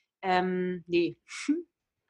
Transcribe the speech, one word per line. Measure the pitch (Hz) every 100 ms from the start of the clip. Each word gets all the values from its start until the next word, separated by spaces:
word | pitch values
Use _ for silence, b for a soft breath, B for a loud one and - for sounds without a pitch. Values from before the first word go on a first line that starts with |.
| B -
ähm, | 190 180 185 185 180 180 170
nee, | 175 165 - -
<laughs> | - - 320 339 _ _ _